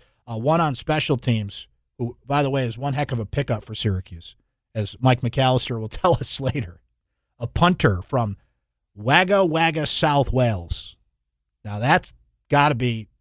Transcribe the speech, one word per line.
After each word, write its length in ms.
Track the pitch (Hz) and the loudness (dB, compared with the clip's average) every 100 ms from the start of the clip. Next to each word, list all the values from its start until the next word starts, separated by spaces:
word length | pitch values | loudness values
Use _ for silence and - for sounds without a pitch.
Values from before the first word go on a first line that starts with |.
| _ _ - | _ _ -12
uh, 120 | 113 | -4
one 220 | 131 165 | 0 2
on 140 | 156 | 2
special 440 | - - 151 - 131 | -2 -2 -2 0 0
teams, 500 | 135 110 98 - - _ _ - | 0 -2 -2 -12 -18 _ _ -8
who, 180 | 120 - - | -8 -8 -4
by 160 | 143 | 0
the 80 | 139 | 0
way, 160 | 135 123 | 0 -2
is 120 | 113 | -4
one 160 | 139 | -4
heck 180 | 135 143 | -2 -2
of 60 | 120 | -4
a 80 | 104 | -4
pickup 360 | 143 135 107 | -4 -2 -4
for 120 | - | -6
Syracuse, 640 | 107 107 92 - 85 - - _ _ _ | -4 -2 -2 -4 -14 -18 -20 _ _ _
as 220 | 110 104 - | -6 -6 0
Mike 200 | 131 123 | 2 2
McAllister 580 | 120 - 131 127 - 113 | 0 0 2 2 0 -6
will 100 | 110 | -8
<laughs> 20 | |
tell 240 | - 180 | -2 0
us 260 | - - - | 0 -2 -6
later. 380 | 131 135 90 - _ _ _ _ _ - | -4 -4 -6 -12 _ _ _ _ _ -12
A 80 | 120 | -6
punter 540 | - 175 180 127 90 | 2 2 4 2 2
from 340 | - 127 110 98 _ _ _ _ _ | -2 -2 -2 -6 _ _ _ _ _
Wagga 500 | 101 110 160 185 202 | -6 2 4 4 4
Wagga, 420 | 180 160 165 156 147 | 4 2 0 0 -4
South 460 | - 156 143 131 | 0 2 4 4
Wales. 640 | 127 120 98 85 - - - _ _ _ _ _ _ | 2 2 0 -4 -8 -10 -18 _ _ _ _ _ _
Now, 160 | 104 104 | -10 -4
that's 320 | 127 185 - - _ _ - | 2 0 0 -18 _ _ -2
gotta 280 | 143 147 120 | 2 2 2
be 320 | 123 113 104 _ | -2 -4 -8 _